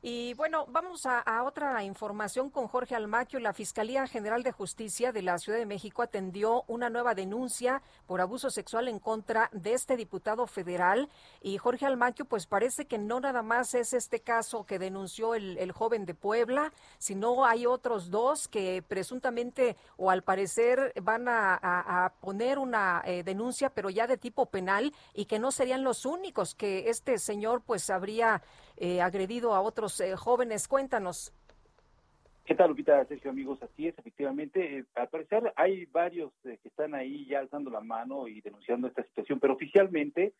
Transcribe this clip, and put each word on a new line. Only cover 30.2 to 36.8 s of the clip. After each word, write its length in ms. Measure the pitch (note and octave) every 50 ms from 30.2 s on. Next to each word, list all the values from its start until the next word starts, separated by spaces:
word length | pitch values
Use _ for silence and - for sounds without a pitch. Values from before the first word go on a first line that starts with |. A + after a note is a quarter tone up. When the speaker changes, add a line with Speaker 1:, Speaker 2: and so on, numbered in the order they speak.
| - A3+ B3 A#3+ B3 A#3 A3 G3+ -
Speaker 1:
Cuéntanos. 680 | - C4+ C4+ C#4 C4 - A3+ G3 F3+ E3+ - - - _ _ _ - - _ _ _ _ _ _ _ _ _ _ _ _ _ _ _ _ _ _
Speaker 2:
¿Qué 100 | - D#3
tal, 140 | D#3 F#3 D#3+
Lupita, 360 | D3 - D3 - D3 C#3 C3
Sergio, 240 | - D3 B2+ - C#3
amigos? 320 | C3 C3+ C3+ C3+ C3+ C3
Así 260 | B3 - _ - D#3
es, 80 | E3+ - -
efectivamente. 800 | - A3+ _ - C#3+ C#3 C3+ C#3+ D#3 - _ F#3+ F#3 D3+ C#3 C3+
Eh, 60 | B2 _ _
al 140 | - - -
parecer 440 | - E3 D3+ _ G#3 A3 A#3 A#3 -
hay 300 | - D#3+ F#3 G3 F#3 F3
varios, 460 | D3+ C3+ E3 E3+ E3+ E3+ E3+ D#3 C3 _ _ _
eh, 120 | C3 A#2 - _
que 60 | B2+
están 260 | _ -